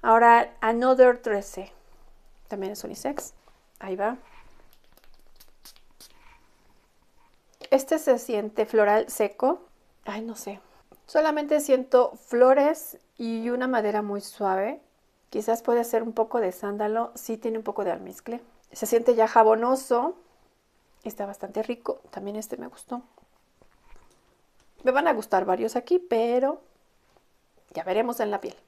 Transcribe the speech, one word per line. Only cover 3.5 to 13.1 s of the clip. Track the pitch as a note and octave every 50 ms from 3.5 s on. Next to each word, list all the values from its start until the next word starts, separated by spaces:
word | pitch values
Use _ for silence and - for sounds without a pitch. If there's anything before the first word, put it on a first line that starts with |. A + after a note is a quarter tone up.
| _ _ _ _ _ _
ahí | - G3 F#3
va. | F#3 G3+ A3 B3+ C4 - - - - - - - - - - - _ _ _ - - _ - - - - - - - - - - _ _ - - - - _ - _ - - _ - _ - - _ _ _ _ _ _ _ _ _ _ _ _ _ _ _ _ _ _ _ _ _ _ _ _ _ - -
Este | - C4+ C4+ - E4 D#4
se | - - B3+
siente | A#3 A#3 - A#3+ G#3 G#3 G#3+ - - B3+
floral | A#3+ - A3 G#3 G3+ G#3 G#3+ A3 -
seco, | - - G#3+ G3+ - - - C4 E4+ F4+ - _ _ _ _ _ _ _ _
ay, | - G3+ G#3+
no | A3 A3+ G#3+
sé, | - - G#3 G3+ F#3+ _ _ _ _ _ _ - _ _
solamente | - - D#4+ D#4 D#4 D4+ D4+ D4 D4 D4+ D4+
siento | D4 - C4 C4 B3+ - - B3+ B3+ - - - _
flores | _ - A#3+ B3+ B3+ C4 C#4+ C#4 D4 D#4+ - - - - - _ _